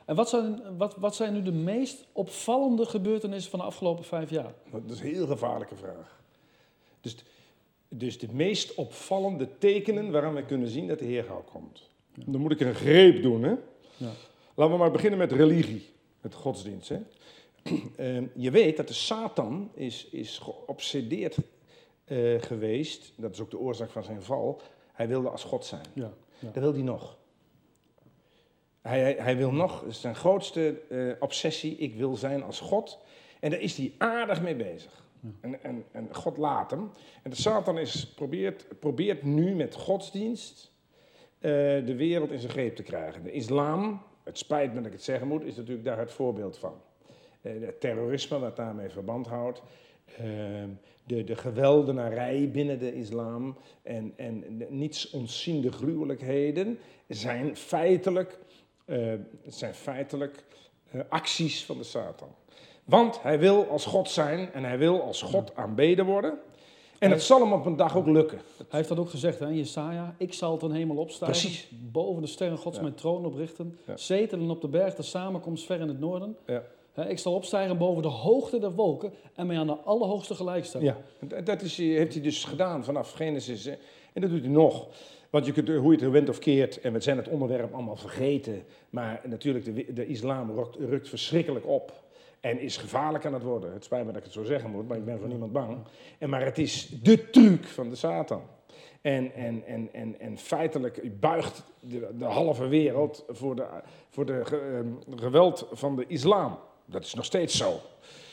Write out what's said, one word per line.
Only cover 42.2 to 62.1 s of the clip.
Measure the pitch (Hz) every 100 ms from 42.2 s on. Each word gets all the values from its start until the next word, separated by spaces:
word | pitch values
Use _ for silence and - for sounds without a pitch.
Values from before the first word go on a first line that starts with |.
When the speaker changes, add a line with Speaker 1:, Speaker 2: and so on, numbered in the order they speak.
| 151
Speaker 2:
in | 139
zijn | 123
greep | 139 120 -
te |
krijgen. | - 87 80 85
De | 80
islam, | 143 113 139 147 160 214 202 - _
het | - -
spijt | - 151 139
me | 117
dat | 113
ik |
het | 95
zeggen | - 131 135
moet, | 151
is | 147 -
natuurlijk | 117 120 117
daar | 110
het | 120
voorbeeld | - 127 104 98 -
van. | 87 - _ _ _ - - _
Eh, | - 110
het | 117 -
terrorisme | 131 113 120 135 - 147
wat | 120 120
daarmee | 113 104 98
verband | 98 95 120 117
houdt. | 120 123 123 - - - _ _ -
Ehm, | 113 107 104 104 101 98 _ _ -
de, | 120
de | 104 110
geweldenarij | 123 113 139 147 135 131 117 113 123 139 143
binnen | 135 143 131
de | 123 127
islam | 107 117 113 117 131 135 - -
en, | - 113 110 -
en | 117 110 80 113
de | 117
niets | 139 151 147 -
ontziende | 143 117 - - 156 123
gruwelijkheden | - 135 165 147 135 127 139 147 147 202 233 - - -
zijn | 110 120 120 139 117
feitelijk, | - - 170 180 185 180 185 - - - _ _ -
eh, | 131 113 113 - - -
zijn | - 120
feitelijk, | - - 131 139 143 143 - - - - _ _
eh, | 131 -
acties | 160 - - 160 - -
van | 127
de |
Satan. | 120 120 92